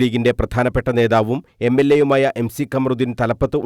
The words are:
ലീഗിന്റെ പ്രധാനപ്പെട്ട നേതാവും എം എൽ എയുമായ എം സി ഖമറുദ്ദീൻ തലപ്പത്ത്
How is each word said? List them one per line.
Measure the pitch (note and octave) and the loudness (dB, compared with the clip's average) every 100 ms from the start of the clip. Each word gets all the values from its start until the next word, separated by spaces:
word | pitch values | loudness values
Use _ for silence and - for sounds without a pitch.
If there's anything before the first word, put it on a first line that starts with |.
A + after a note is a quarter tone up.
ലീഗിന്റെ | B2 A#2 A#2 A#2+ | 0 0 0 0
പ്രധാനപ്പെട്ട | - B2 B2 B2+ B2 A#2+ | -2 -2 -2 -2 -2 0
നേതാവും | A#2 A2+ A2 B2+ - - A#2+ | 2 2 0 -2 -8 -4 0
എം | C3 | 2
എൽ | C#3+ C#3+ | 4 4
എയുമായ | C#3+ C3+ C3+ A#2+ | 4 2 0 -2
എം | A#2 | -6
സി | - C#3+ | -6 -4
ഖമറുദ്ദീൻ | C3 C3 B2 B2+ A#2 | -2 -2 -2 -2 -2
തലപ്പത്ത് | A#2 A#2 C3 D3 | -4 -2 -2 -2